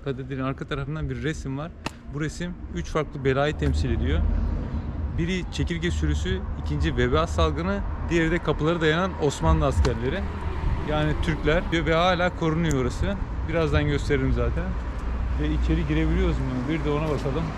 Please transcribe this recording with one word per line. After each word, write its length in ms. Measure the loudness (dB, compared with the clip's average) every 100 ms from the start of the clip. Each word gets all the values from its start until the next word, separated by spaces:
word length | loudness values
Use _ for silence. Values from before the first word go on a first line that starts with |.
Katedralin 380 | -8 -8 -8 -6
arka 260 | -6 -6 -8
tarafından 420 | -8 -6 -6 -6
bir 140 | -4
resim 340 | -4 -4 -6 -8
var. 140 | -8 -10 -12 -12 -12
Bu 80 | -6
resim 320 | -6 -6 -8 -8 -8 -8
üç 100 | -2
farklı 400 | -2 -2 -2 0
belayı 320 | 2 2 2
temsil 320 | 0 2 2
ediyor. 300 | 2 2 2 2 2 0 -2 -4 -4 -6 -6 -4 -2
Biri 260 | -2 -2 -4
çekirge 400 | -2 -2 0 -2
sürüsü, 480 | 0 0 0 0 -2 -4 -6
ikinci 360 | -4 0 0 2
veba 300 | 4 4 2
salgını, 520 | 2 2 2 -2 -2 -2 -4 0
diğeri 220 | 2 4
de 60 | 2
kapıları 440 | 0 2 2 4
dayanan 300 | 4 2 0 0
Osmanlı 420 | 0 2 4 4 4
askerleri. 540 | 4 2 2 -2 -2 -4 -4 -4 -2 -2 0 0
Yani 240 | 0 2 0
Türkler 480 | 0 0 2 2 2
diyor 140 | 0 2
ve 80 |
hala 420 | 4 4 4 2 0
korunuyor 460 | 0 2 2 2
orası. 340 | 0 0 -2 -2 -4 -4 -2
Birazdan 380 | 0 2 2 2
gösteririm 460 | 0 2 2 2
zaten. 320 | 2 0 0 -2 -4 -4 -4 -4 -2 -2 0
Ve 60 | 0 0
içeri 240 | 2 2 2
girebiliyoruz 500 | 2 2 2 2 2
mu? 80 | 0 -2 -2
Bir 160 | -2 0
de 40 |
ona 200 | 0 0
bakalım. 340 | 0 0 -2 -4